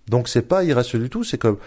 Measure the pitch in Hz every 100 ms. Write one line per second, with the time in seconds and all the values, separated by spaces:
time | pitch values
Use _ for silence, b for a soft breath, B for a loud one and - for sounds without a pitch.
0 | - 120 120 - - 190 175 123 123 117
1 | 127 226 226 135 113 101